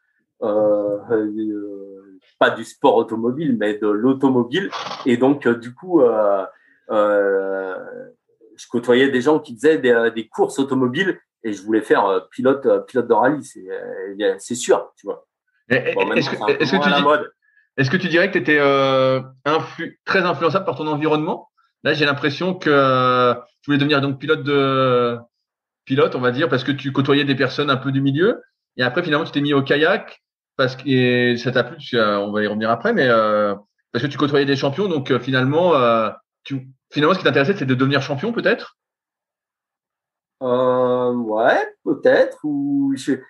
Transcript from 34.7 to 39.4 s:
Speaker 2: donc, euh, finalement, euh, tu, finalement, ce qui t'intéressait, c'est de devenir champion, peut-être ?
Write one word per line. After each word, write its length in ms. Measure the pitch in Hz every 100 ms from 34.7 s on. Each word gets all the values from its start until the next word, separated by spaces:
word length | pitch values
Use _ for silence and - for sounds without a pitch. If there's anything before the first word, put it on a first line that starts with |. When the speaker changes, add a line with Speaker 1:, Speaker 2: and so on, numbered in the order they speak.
| 143 202
Speaker 2:
donc, 220 | 156 131
euh, 80 | 123
finalement, 560 | 135 131 127 156 180 147
euh, 340 | 120 113 107 - _ _
tu, 240 | - 135 - - _
finalement, 220 | 147 151
ce 60 | 185
qui 60 | 151
t'intéressait, 300 | 139 139 196
c'est 120 | 139
de 80 | 127
devenir 260 | 135 143
champion, 320 | 131 135 214
peut-être ? 420 | 226 180 240 - _ _ _ _ _ _ _